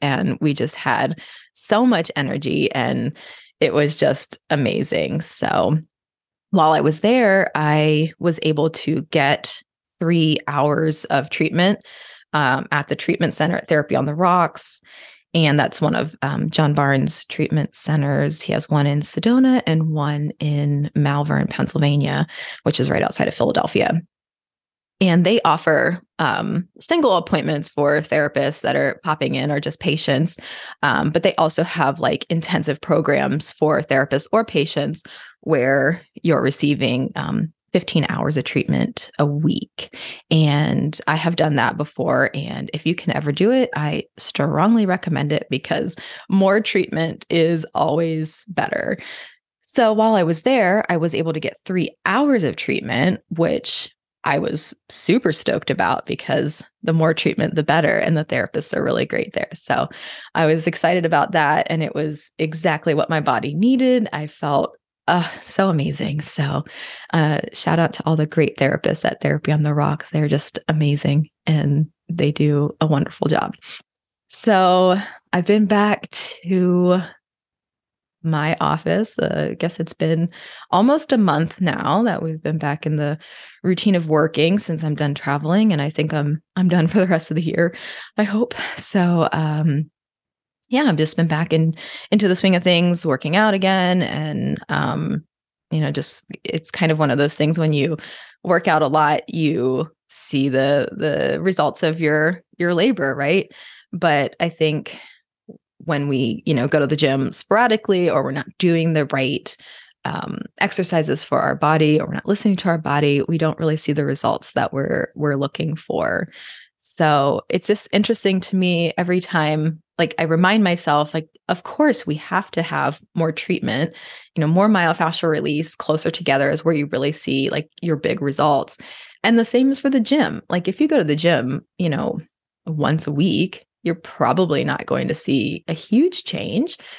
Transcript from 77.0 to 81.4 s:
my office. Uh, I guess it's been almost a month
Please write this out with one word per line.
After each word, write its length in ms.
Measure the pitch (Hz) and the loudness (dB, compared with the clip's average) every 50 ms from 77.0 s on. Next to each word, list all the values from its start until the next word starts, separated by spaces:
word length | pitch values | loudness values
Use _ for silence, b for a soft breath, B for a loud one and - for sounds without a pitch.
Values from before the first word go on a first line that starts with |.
| 170 B B B _ _ _ _ _ _ _ _ _ _ _ _ _ _ _ _ _ _ _ _ - | 0 B B B _ _ _ _ _ _ _ _ _ _ _ _ _ _ _ _ _ _ _ _ -4
my 340 | 165 160 151 151 160 - - | -2 0 0 0 0 0 0
office. 580 | 160 147 151 160 - 160 165 196 226 - - - | 0 0 0 0 0 0 0 0 0 -2 -2 -2
Uh, 300 | - - - 151 151 - | -2 -2 0 -2 -2 -4
I 40 | - | -4
guess 260 | - - 175 - - | -4 -4 -4 -4 -4
it's 120 | 165 - - | -8 -8 -4
been 380 | - 165 160 165 160 170 170 B B B B B B B B | -4 0 0 2 0 0 -2 B B B B B B B B
almost 420 | - 180 214 262 294 311 311 - 269 | 2 4 4 4 4 2 2 0 2
a 60 | 226 | 4
month 420 | 202 175 147 147 | 4 4 4 2